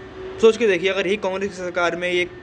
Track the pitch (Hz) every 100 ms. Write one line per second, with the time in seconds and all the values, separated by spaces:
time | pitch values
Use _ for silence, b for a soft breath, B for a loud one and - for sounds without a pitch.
0 | - - - - 220 214 220 175 190 190
1 | 180 208 190 190 202 180 180 175 170 175
2 | 180 180 180 -